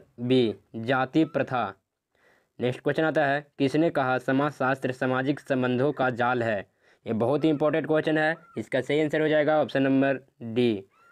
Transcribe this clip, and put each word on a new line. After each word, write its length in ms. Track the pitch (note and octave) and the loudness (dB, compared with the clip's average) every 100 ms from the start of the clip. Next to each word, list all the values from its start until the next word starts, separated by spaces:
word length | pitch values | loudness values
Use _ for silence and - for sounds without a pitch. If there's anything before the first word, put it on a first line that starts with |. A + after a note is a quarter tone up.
| - - | -6 -8
बी, 360 | A#2+ C3 A2+ G2 _ A2+ | 0 2 2 -2 _ -10
जाति 500 | A2+ C3 C3 D#3+ D#3 | -4 -2 0 0 0
प्रथा। 500 | C3+ C3 B2+ G2+ - _ _ _ _ _ _ _ - | 0 -2 -2 -4 -8 _ _ _ _ _ _ _ -6
नेक्स्ट 220 | A#2+ B2+ | -4 -2
क्वेश्चन 220 | D3 C#3+ | -4 0
आता 220 | D#3+ D3+ C#3 | 0 2 0
है, 220 | C#3+ D3 - | 0 -4 -2
किसने 300 | C#3 D3+ E3 | 0 2 0
कहा 280 | D#3 C3 B2+ | 0 0 -2
समाजशास्त्र 760 | C3+ C3+ D3 C#3 B2+ C3 C3 | 0 0 0 -2 -2 -2 -4
सामाजिक 480 | B2+ C3 B2+ C3 C#3 | -4 -2 -2 -2 -4
संबंधों 520 | - C3 B2+ B2 C#3+ | -2 -2 0 0 0
का 180 | D3 B2+ | 0 -2
जाल 340 | A#2 A#2+ B2+ | 0 0 0
है? 240 | A#2 G#2 F#2 _ _ _ - | -2 -4 -6 _ _ _ -6
ये 60 | |
बहुत 300 | A2 A#2+ C#3+ | -2 0 2
ही 60 | D#3+ | 2
इंपॉर्टेंट 380 | C#3+ D3+ D#3 D3 | 2 0 0 0
क्वेश्चन 300 | D#3 D#3 D#3 | 0 0 0
है। 180 | D#3 E3 - - | 0 -2 -8 -12
इसका 240 | A2 C3 | -4 -4
सही 200 | B2+ D3 | 0 0
आंसर 200 | D#3 D#3 | 0 0
हो 60 | D#3 | 2
जाएगा 340 | D3+ D3 D#3 | 2 2 2
ऑप्शन 220 | A#2 C#3 | 2 0
नंबर 360 | C3+ C3+ C3+ C3 - - | 2 2 2 -2 -8 -16
डी, 420 | A#2 A2+ B2 G2+ F#2+ _ _ | -6 0 2 0 -6 _ _